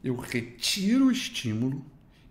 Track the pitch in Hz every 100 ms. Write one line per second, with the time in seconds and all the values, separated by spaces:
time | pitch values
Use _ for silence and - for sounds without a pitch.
0 | 139 120 - 120 117 - - 208 190 254
1 | 262 233 - - 113 110 131 147 - -
2 | - - -